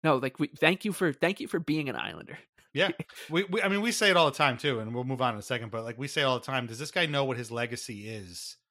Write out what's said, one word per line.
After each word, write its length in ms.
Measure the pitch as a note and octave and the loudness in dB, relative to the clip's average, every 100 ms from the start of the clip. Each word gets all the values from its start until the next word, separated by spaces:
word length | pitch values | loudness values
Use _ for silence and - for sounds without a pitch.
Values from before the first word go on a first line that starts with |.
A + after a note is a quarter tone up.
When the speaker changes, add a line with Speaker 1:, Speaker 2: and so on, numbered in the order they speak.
Speaker 1:
no, 140 | D#3+ C3 | 4 2
like, 220 | C3+ - | 0 -2
we, 80 | D3 | -4
thank 380 | - D#3+ F#3 | 4 4 4
you 80 | G#3+ | -2
for, 180 | F#3 F3+ | 0 0
thank 260 | C3+ E3+ G3+ | 2 0 0
you 80 | - | -4
for 120 | F3 | -2
being 300 | E3 D#3 C#3 | 0 -2 -2
an 60 | |
Islander. 420 | D#2 - D#2+ - - _ _ _ | -4 -6 -10 -14 -16 _ _ _
Speaker 2:
Yeah. 160 | C#3 F#3+ - - | 0 0 0 -12
Speaker 1:
<laughs> 200 | - - | -14 -2
Speaker 2:
We, 140 | E3 | 0
we, 160 | G3 G#3+ | 2 0
I 60 | F#3+ | 2
mean, 120 | G3+ | 2
we 100 | A3+ | 2
say 180 | A3+ G#3 | 4 6
it 80 | F3 | 6
all 80 | D#3 | 6
the 80 | C3+ | 4
time 200 | C#3+ A#2+ | 2 2
too, 220 | D3 A#2 | -2 -2
and 140 | A2 | -2
we'll 100 | A#2 | -4
move 180 | B2+ B2+ | -4 0
on 120 | B2+ | 0
in 60 | G#2+ | 0
a 40 | |
second, 280 | - B2 A2+ | -4 -4 -4
but, 120 | A2+ | -6
like, 140 | A#2 A#2 | -8 -8
we 100 | C#3 | -4
say 160 | D#3+ | 2
all 160 | C3+ B2 | 2 2
the 60 | |
time, 200 | - C3 A#2 | 0 -4 -4
"Does 120 | A2+ | -8
this 120 | D3+ | -4
guy 140 | F#3 | 0
know 200 | E3 C#3+ | 0 2
what 120 | C3+ A#2+ | 0 -2
his 140 | A2+ | -4
legacy 560 | A#2 A#2+ A#2 - G#2 G#2+ | -4 -4 -4 -8 -10 -10
is 500 | A2 F#2 F2 - - _ | -10 -12 -14 -14 -16 _